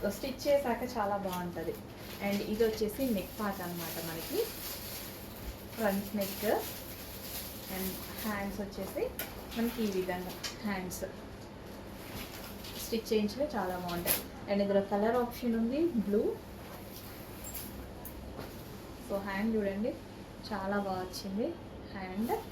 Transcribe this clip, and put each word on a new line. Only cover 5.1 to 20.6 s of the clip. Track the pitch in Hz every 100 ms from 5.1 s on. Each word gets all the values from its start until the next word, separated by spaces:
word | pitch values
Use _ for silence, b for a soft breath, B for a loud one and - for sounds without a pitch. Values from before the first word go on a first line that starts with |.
| - - - - - - -
ఫ్రంట్ | 220 196 202 208
నెక్. | 190 - 208 370 - - - - - - - - - - - 185
And | 190 180 - - 214
హ్యాండ్స్ | 202 202 202 196
వచ్చేసి | - 190 302 494 - - - - 233
మనకి | 233 233 214
ఈ | 185
విధంగా | 185 180 180 - - - 214
హ్యాండ్స్ | 190 185 - - - - - - - - - - - - - - - - - - - -
స్టిచ్ | 226 -
చేయించినా | 214 208 254 294 233
చాలా | 180 180 175
బాగుంటాయి. | 175 175 - - - -
And | 196
ఇందులో | 196 196 196
కలర్ | 202 220 247
ఆప్షన్ | 240 - 240 226
ఉంది | 226 277 339 240 196
బ్లూ. | 202 311 466 - - - - - - - - - - - - - - - - - - - - - - - - - - -
So | 196 202
హ్యాండ్ | 196 220 220
చూడండి | 196 196 233 339 - - - - -
చాలా | 202